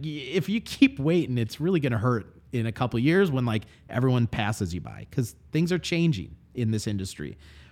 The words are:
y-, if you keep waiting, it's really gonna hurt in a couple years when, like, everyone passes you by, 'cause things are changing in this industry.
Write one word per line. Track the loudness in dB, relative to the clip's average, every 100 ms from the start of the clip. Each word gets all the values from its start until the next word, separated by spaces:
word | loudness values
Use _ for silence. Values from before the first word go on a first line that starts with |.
y-, | -10 -10 -4
if | -2 0
you | -2
keep | -4 4 4 6
waiting, | 2 2 2 0
it's | -2 -2
really | 0 0
gonna | 2 0
hurt | 2 0 -4 -16 -8
in | -4 -4
a |
couple | -2 -2 2
years | 2 4 4
when, | 2
like, | 0 0 -4 -14 -6
everyone | 0 2 4 2
passes | 0 -2 -2 -4
you | -4
by, | -10 -14 -8
'cause | -4 -4 -8 -4
things | -2 0
are | 0
changing | -2 2 2 2 -4 -14 -14
in | -4 -2
this | 0 -2
industry. | -4 -6 -8 -12 -12 -20 -20 -20